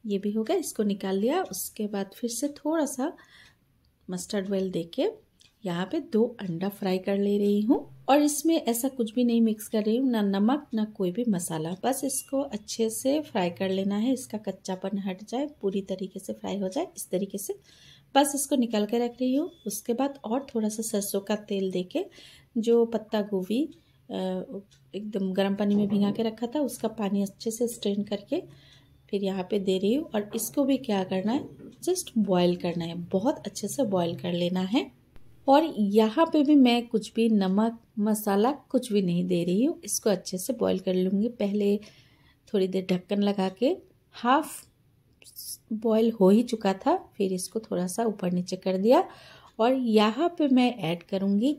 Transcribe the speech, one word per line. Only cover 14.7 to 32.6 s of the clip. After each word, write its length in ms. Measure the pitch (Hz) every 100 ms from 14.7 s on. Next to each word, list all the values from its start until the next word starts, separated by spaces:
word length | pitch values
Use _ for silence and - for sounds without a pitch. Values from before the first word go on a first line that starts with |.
| 185 190 202
हट 260 | 196 185 214
जाए, 180 | 240 294 -
पूरी 220 | 196 196
तरीके 380 | 196 185 185 196
से 120 | -
फ्राई 260 | 208 202 196
हो 100 | 190
जाए, 200 | 226 370 -
इस 120 | -
तरीके 280 | 180 196 202
से 200 | - 403 _ - - - _
बस 180 | 277 294
इसको 220 | 285 - 285
निकाल 300 | 233 214 208
के 120 | 233
रख 140 | 240
रही 220 | 240 254
हूँ। 160 | 262 349 - 214
उसके 260 | - -
बाद 260 | 233 277 277
और 220 | 214 240 277
थोड़ा 140 | 226 214
सा 140 | 214
सरसों 380 | 220 208 202 196
का 160 | 196 214
तेल 340 | 214 196 190
देके 340 | 185 180 302 403 - - - _ 233
जो 260 | 220 233 233
पत्ता 340 | 226 220 214
गोभी, 420 | 208 190 185 220 320 - _ _ -
अ, 60 | 190 185 185 - 196 202 _ _
एकदम 380 | 190 214 214 190
गर्म 220 | 185 196
पानी 200 | 196 208
में 140 | 202 208
भिगा 220 | 208 202
के 120 | 202
रखा 240 | 226 220 240
था, 140 | 302
उसका 280 | 262 - 220
पानी 340 | 220 202 202
अच्छे 280 | 196 - 233
से 180 | 220 233
स्ट्रेन 340 | - 208 202
करके 400 | 202 202 - 320 - - - - _ _ _
फिर 140 | 202
यहाँ 220 | 190 190 180
पे 80 | 214
दे 200 | 196 190
रही 160 | 196
हूँ। 160 | 262 320
और 160 | 214 208
इसको 300 | 226 - -
भी 120 | 269 269
क्या 280 | 254 196
करना 280 | 185 190 202
है, 160 | 262 - - - -
just 280 | - 359 - 233
बॉयल 380 | 196 180 175
करना 280 | 175